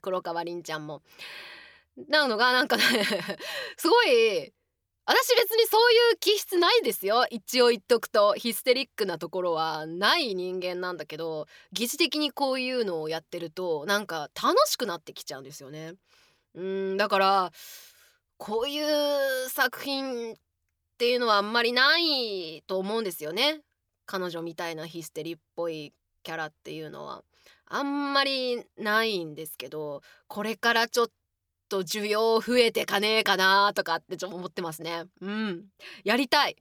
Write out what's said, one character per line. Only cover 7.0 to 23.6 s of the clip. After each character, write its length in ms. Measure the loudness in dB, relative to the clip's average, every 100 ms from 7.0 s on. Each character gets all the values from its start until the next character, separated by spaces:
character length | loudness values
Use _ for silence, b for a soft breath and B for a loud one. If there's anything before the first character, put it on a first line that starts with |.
| 0
よ。 200 | 2 0
一 300 | -4 -4 4
応 100 | 4
言 100 | 4
っ 20 |
と 160 | _ 0
く 80 | 2
と、 280 | 4 4
ヒ 180 | 4 -2
ス 100 | -2
テ 120 | 2
リ 100 | 2
ッ 40 | 0
ク 100 | -4
な 140 | -4 -4
と 120 | -6
こ 120 | -4
ろ 100 | -2
は 320 | 0 -2 -4 -6
な 300 | 0 2 2
い 180 | 0
人 260 | -4 -4 -4
間 200 | -6 -4
な 120 | -6
ん 40 | -8
だ 100 | -10
け 100 | -8
ど、 320 | -8 -8 -10 B B
疑 120 | -4 -4
似 40 |
的 260 | 0 -2 0
に 120 | -4
こ 220 | -2 -2
う 80 | 0
い 100 | -2
う 140 | -2
の 180 | -2 -4
を 60 | -4
や 100 | -6
っ 40 |
て 180 | _ -10
る 100 | -10
と、 340 | -6 -4 -2 0
な 120 | 0
ん 80 | 0
か 240 | -6 -8 -2
楽 140 | 2 4 4
し 80 | 2
く 100 | -4
な 120 | -6
っ 20 |
て 120 | -10
き 120 | -18
ち 80 | -14
ゃ 60 | -14
う 20 |
ん 40 |
で 60 | -14
す 120 | -18
よ 80 | -16
ね。 240 | -14 -14 -16 b b b b b
う 80 | -10
ん、 340 | -6 -4 -4 0
だ 100 | 2
か 100 | 4
ら、 340 | 4 4 2 B B B B B B B _ _
こ 240 | -4 -4 -2
う 20 |
い 120 | -2
う 680 | 0 2 2 0 0 -2 -4
作 320 | -2 -2 -2
品 540 | -6 -6 -4 -6 -8
っ 20 | -12 _ _ _ _ _ _
て 100 | 0
い 80 | 0
う 20 |
の 80 | 4
は 120 | 2
あ 20 |
ん 120 | 4
ま 100 | 0
り 80 | 2
な 260 | 4 4 4
い 640 | 2 0 -2 -6 -8 -12 -6
と 100 | -4
思 200 | -2 -2
う 20 |
ん 40 |
で 60 | -4
す 140 | -6
よ 80 | -6
ね。 300 | 0 0 -2